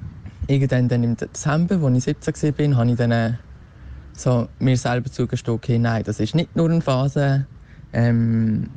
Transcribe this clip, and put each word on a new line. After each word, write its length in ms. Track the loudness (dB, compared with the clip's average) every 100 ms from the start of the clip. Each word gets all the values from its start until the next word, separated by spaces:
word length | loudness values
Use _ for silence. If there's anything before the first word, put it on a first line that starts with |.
| -16 -14 -18 -10 0
irgendwann 420 | 2 2 2 2
dann 140 | 2 2
im 100 | 0
Dezember, 640 | -6 -6 -2 0 2 2
als 180 | 2 2
ich 40 |
siebzehn 300 | 0 -4 -6
gewesen 200 | -2 -2
bin, 220 | 0 2 2
habe 140 | 2
ich 60 | 2
dann, 140 | 2
äh, 200 | 2 0 -4 -10 -20 -20 -20 -18 -18 -18
so 380 | -4 0 0 0 -2
mir 160 | 0 2
selber 340 | 0 -2 -4
zugestehen, 460 | -4 -4 -2 -4 -4
okay, 240 | 0 2
nein, 240 | 2 0
das 160 | -2 -4
ist 160 | -2 -2
nicht 180 | -2
nur 160 | 0 2
eine 120 | 2
Phase. 680 | 2 0 0 0 2 0 -2 -10 -20 -20 -6
Ähm, 760 | 0 2 4 2 2 2 0 -4